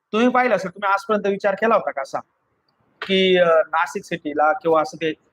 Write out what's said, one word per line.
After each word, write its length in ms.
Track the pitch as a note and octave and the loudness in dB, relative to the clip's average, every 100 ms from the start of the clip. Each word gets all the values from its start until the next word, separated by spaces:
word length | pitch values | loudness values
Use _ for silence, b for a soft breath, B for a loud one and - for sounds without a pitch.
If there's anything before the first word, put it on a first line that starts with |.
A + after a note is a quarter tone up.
| _ | _
तुम्ही 160 | G#3+ B3 | 0 2
पाहिलं 260 | B3 B3+ F#3+ | 2 2 0
असेल, 160 | F#3 | -4
तुम्ही 200 | G3 G3+ | -6 -2
आजपर्यंत 340 | G3 - G#3 G3+ | -2 -2 -2 -2
विचार 260 | G3 G3+ | -2 -2
केला 220 | G3 A3+ G#3 | -2 0 0
होता 160 | C#3+ | 0
का 100 | C3+ | -6
असा 180 | C3+ C3+ - _ _ _ _ _ _ _ | -8 -10 -12 _ _ _ _ _ _ _
की, 360 | - F#3+ F#3+ F3+ | -2 0 4 4
अ, 80 | E3+ | 4
नाशिक 580 | D#3+ D#3 D#3+ F3+ G3+ | 4 2 -2 -2 -6
सिटीला 500 | - E3+ D3+ D3 D3+ | -8 -8 -6 0 0
किंवा 280 | D3+ E3 D#3+ | 2 2 2
असं 160 | D3+ D#3+ | 0 -4
ते 160 | D#3+ D#3 _ | -6 -6 _